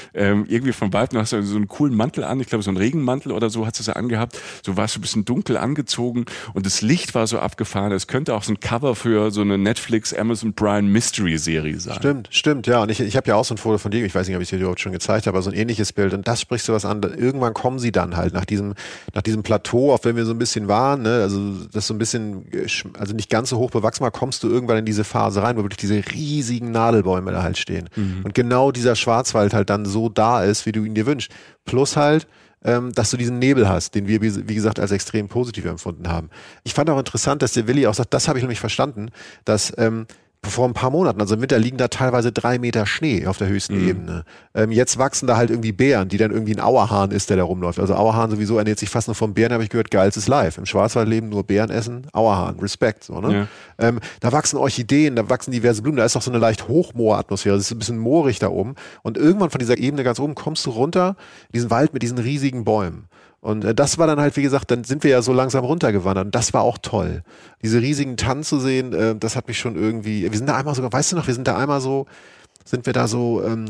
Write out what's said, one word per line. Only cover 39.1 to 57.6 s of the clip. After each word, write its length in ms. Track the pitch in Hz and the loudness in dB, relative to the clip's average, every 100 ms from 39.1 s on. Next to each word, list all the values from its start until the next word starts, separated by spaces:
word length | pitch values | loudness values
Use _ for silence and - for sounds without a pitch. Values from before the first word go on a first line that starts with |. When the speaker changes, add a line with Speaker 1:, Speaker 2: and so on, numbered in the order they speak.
| - - - - | -14 -20 -8 0
Speaker 2:
dass, 280 | 107 - - | 0 0 0
ähm, 280 | 113 113 113 - _ _ | 0 0 -8 -18 _ _
vor 240 | 101 117 127 | -6 0 0
ein 60 | |
paar 160 | 113 127 | 2 0
Monaten, 320 | 156 165 101 | 2 2 2
also 140 | 101 107 | 0 0
im 60 | |
Winter, 180 | 131 123 | 2 2
liegen 180 | 120 127 | 2 0
da 100 | 120 | -2
teilweise 440 | - 131 123 120 | 0 2 2 0
drei 260 | - 120 123 | 0 0 0
Meter 300 | 120 113 107 | 0 0 -2
Schnee 400 | - 156 101 92 | -2 0 0 -2
auf 100 | - | -2
der 100 | 98 | -2
höchsten 320 | 98 - 101 | -2 -2 0
Speaker 1:
Mhm. 80 | 92 | 0
Speaker 2:
Ebene. 360 | 90 85 85 - - _ 104 | -2 -6 -10 -10 -18 _ -2
Ähm, 160 | 110 | 2
jetzt 260 | 113 127 117 | 2 2 2
wachsen 300 | 135 - 127 | 0 0 2
da 100 | 113 | 2
halt 140 | 120 | 2
irgendwie 200 | 120 113 | 0 -2
Beeren, 380 | 95 135 117 95 | 2 4 4 2
die 80 | 101 | 2
dann 140 | 110 | 2
irgendwie 240 | 107 107 110 | 0 -2 0
ein 40 | |
Auerhahn 520 | 113 127 98 101 98 | 4 4 4 2 2
ist, 180 | 101 - | 0 0
der 80 | 92 | 2
da 60 | |
rumläuft. 360 | 87 92 87 90 | 2 -2 -4 -2
Also 140 | 98 | 0
Auerhahn 380 | 92 110 113 110 | 2 4 2 0
sowieso 260 | 107 104 110 | 0 0 0
ernährt 220 | 107 104 | 0 -2
sich 100 | 104 | -2
fast 180 | 120 117 | -2 -2
nur 60 | |
von 220 | 107 107 98 | -2 -2 2
Beeren, 180 | 117 | 2
habe 80 | 117 | 2
ich 80 | 110 | -2
gehört, 220 | 117 - | -2 0
geilstes 360 | 101 101 110 107 | 4 4 2 2
Life. 320 | 139 90 - | 2 2 -2
Im 60 | 98 | -2
Schwarzwald 420 | 98 110 120 107 | 0 2 2 0
leben 220 | 110 110 | 0 -2
nur 140 | 101 | -4
Beeren 260 | 95 101 110 | 0 0 2
essen, 380 | 117 113 120 143 | -2 -6 -10 -6
Auerhahn, 460 | - 113 92 90 85 | 0 2 2 -2 -4
Respekt, 460 | 101 - 117 - | -6 0 0 -2
so, 180 | - 82 | -10 -6
ne? 260 | 104 101 101 - - - | 0 0 -2 -8 -14 0
Speaker 1:
Ja. 100 | 117 | 0
Speaker 2:
Ähm, 100 | 117 - - | 0 -6 -4
da 120 | 117 | 0
wachsen 260 | 143 - 139 | 2 0 0
Orchideen, 580 | 135 - 113 143 151 117 | 0 0 2 4 4 2
da 140 | 104 | 2
wachsen 220 | 123 - | 0 -2
diverse 320 | 120 120 104 | 0 2 2
Blumen, 140 | 131 135 | 0 2
da 80 | 113 | 2
ist 100 | 120 | 2
auch 60 | |
so 80 | 127 | 0
eine 80 | 117 | 2
leicht 280 | 113 107 - | 2 2 0
Hochmooratmosphäre, 880 | 165 175 117 107 101 - 98 101 | 0 0 0 2 2 0 -2 2
das 100 | 101 | 2